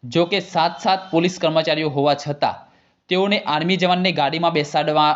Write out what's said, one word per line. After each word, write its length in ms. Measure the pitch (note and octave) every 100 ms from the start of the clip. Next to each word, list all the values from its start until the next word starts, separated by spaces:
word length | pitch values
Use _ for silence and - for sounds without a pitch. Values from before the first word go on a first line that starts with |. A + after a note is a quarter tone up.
જો 200 | B2 C3+ F3
કે 200 | G3+ F3+
સાત 320 | E3+ E3 - A3+
સાત 260 | F#3+ -
પોલીસ 300 | E3 F3 F3+
કર્મચારીઓ 560 | E3 D#3+ D#3+ D#3 D#3 C#3
હોવા 240 | C#3+ C#3+
છતાં 380 | - C#3+ B2+ F#2+ - _ _ _ _
તેઓને 280 | F3+ G3 G3+ -
આર્મી 220 | D3+ E3 F#3
જવાનને 300 | F3+ F3+ F#3
ગાડીમાં 420 | D3+ C#3 D#3+ E3+
બેસાડવા 560 | D#3+ C#3+ D#3 D3+ D3+ D3+